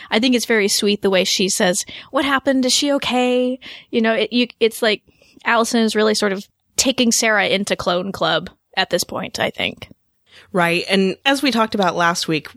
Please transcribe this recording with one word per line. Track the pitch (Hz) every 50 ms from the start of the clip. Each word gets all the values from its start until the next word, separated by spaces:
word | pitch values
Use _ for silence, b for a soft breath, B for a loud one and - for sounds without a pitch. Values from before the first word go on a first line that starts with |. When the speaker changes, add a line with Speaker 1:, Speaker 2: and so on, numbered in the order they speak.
| B B
Speaker 1:
I | - 220
think | 226 269 247
it's | 233 -
very | - 240 220 196
sweet | 208 - - 220 202 202 - -
the | 196
way | 190 185 185
she | - - - 196
says, | 185 - - 208 180 175 - - B B B B B
"What | - 269 311
happened? | 277 277 262 - 277 269 262 262
Is | 254 247
she | - 294 285 277
okay?" | 285 - - 240 254 247 247 247 247 254 247 254 262 B B B B B B
You | - 240
know, | 220 226 226
it, | 214 214 - 226
you, | 240 247 240 - _
it's | 226 220 - -
like | - 220 208 - - _ b b b b b - -
Allison | - 233 226 233 - - 233 226
is | 220 -
really | 214 214 214 214
sort | - 208 208 190
of | 190 - - _ _ _ _ _
taking | - - 262 262 - 247 226
Sarah | 226 - - 226 214 202 190
into | - - 196 202 - 185
Clone | 180 - 190 175 180 185 196
Club | 190 - 180 160 165 160 170 190 - _ _ _ _
at | 190 185 -
this | - 185 -
point, | - - - - - - -
I | - -
think. | - - - - - - - - - _ _ _ _ _ B B B B B B
Speaker 2:
Right. | - 185 170 170 170 175 - -
And | 190 196 190 190 - - -
as | 269 277 269 285
we | 277
talked | 226 233 220 220 -
about | 208 190 175 -
last | - 170 170 175 - -
week, | - 160 151 143 - -